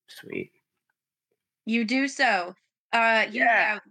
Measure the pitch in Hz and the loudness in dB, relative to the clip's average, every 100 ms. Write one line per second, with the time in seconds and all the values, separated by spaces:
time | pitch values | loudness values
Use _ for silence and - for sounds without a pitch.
0 | _ - - 50 - _ _ _ _ _ | _ -20 -12 -12 -12 _ _ _ _ _
1 | _ _ _ _ _ _ - 233 220 262 | _ _ _ _ _ _ -4 -2 0 -2
2 | 277 - 254 196 175 - _ _ _ 233 | -2 0 0 0 -4 -12 _ _ _ 0
3 | 226 220 214 220 233 214 196 208 202 | 2 2 0 0 2 4 2 -2 -8